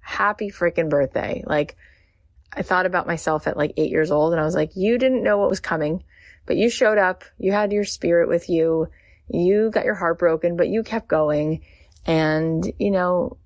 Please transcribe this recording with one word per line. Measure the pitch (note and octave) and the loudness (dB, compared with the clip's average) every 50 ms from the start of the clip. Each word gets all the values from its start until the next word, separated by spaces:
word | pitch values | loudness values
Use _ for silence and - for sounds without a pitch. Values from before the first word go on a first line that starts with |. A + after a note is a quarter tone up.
Happy | _ - - - G3 G3+ G#3 - G#3+ G3+ | _ -12 -4 -2 -2 -2 -2 -2 -8 -10
freaking | G3 - F3+ E3+ E3+ - E3 D#3 | -4 -2 -2 0 0 0 -2 0
birthday." | D3 C#3+ C#3 C3 - - - - - - - | 2 2 2 0 -2 -6 -4 -4 -6 -8 -6
Like, | - D3+ D3+ D3 - - _ - - _ _ _ _ _ _ _ _ _ _ _ _ - | -2 -2 -2 -2 -2 -6 _ -20 -20 _ _ _ _ _ _ _ _ _ _ _ _ -10
I | - | -10
thought | F#3 - F#3+ F3+ F#3 | -4 -2 0 0 0
about | F#3 F3+ F3+ - | 0 -2 -2 -2
myself | - E3+ D#3 - - D#3 D#3 - - | -2 -6 -4 -2 -2 -2 -2 -2 -4
at, | D#3 - | -2 -2
like, | D3 D#3 - - | -2 -2 0 -2
eight | D#3 D3+ | -2 0
years | - D#3 D#3 E3+ | 2 0 0 2
old, | D#3 D3+ D3+ D#3+ E3+ | 2 2 2 2 2
and | E3 | 0
I | D#3 | 0
was | D#3 E3+ | 0 0
like, | F#3 D#3 D#3 - | 0 -2 -2 -2
"You | F#3+ F#3 G#3 A#3 B3 | -2 0 0 2 2
didn't | B3+ C4 C4 A#3+ G3+ | 2 2 2 2 2
know | - G#3 G3+ | 2 2 2
what | G3+ - | 2 0
was | F#3 G3 | 0 -2
coming, | - - F3 D#3+ D#3+ D3+ D#3+ F#3 - _ _ _ - - - _ _ | -4 -4 -4 -2 -2 -2 -4 -6 -8 _ _ _ -20 -20 -20 _ _
but | - - - | -4 -2 0
you | G3+ A#3+ | 0 0
showed | A#3 - B3+ G#3+ G#3+ G3+ | 2 2 2 2 4 4
up. | G3 F#3 F#3 F3+ - - _ _ | 2 2 0 -4 -10 -20 _ _
You | - F#3+ | -2 0
had | G3+ G#3 G#3+ G3+ | 0 0 0 0
your | G#3 G#3 G3+ | 0 -2 -2
spirit | G3 - - - E3+ E3+ E3+ E3+ - | -4 -6 -4 0 2 4 4 4 2
with | - E3+ E3+ - | 0 -2 -2 0
you. | F3+ D#3+ D#3+ E3 D#3+ D#3+ D#3+ - - _ _ _ - _ _ - | 0 2 2 2 2 0 -2 -4 -6 _ _ _ -20 _ _ -6
You | - E3+ F3 F3+ G3 G#3 A3 A3 | -2 0 2 2 4 2 2 2
got | G#3+ G3+ - | 0 0 0
your | - G#3 | 0 -4
heart | F#3 F#3 E3 E3+ E3+ | 0 0 -2 0 2
broken, | F3+ E3+ D#3+ D#3 - F3 F3 E3+ | 2 2 2 2 0 -2 0 2
but | F3 E3+ | 0 0
you | F#3 A3 A3 | 0 -2 -4
kept | - A3+ A3+ - _ | -4 -6 -8 -4 _
going." | - D#3+ D#3 D3+ D3+ D3 D3+ D#3 D#3 D#3+ - - - _ - _ _ - - | 0 0 2 2 2 0 0 -2 -4 -4 -8 -16 -20 _ -20 _ _ -12 -2
And, | - E3 D#3+ D#3+ D#3 D#3 D#3 D#3+ D#3+ D#3+ D#3+ E3+ - - - | 0 0 2 2 2 0 0 0 0 0 -2 -2 -4 -4 -2
you | - G3+ | -2 0
know | G3 F#3 F3+ F3+ F3+ F3+ F3 - - - _ | 0 0 0 0 0 0 -2 -4 -6 -12 _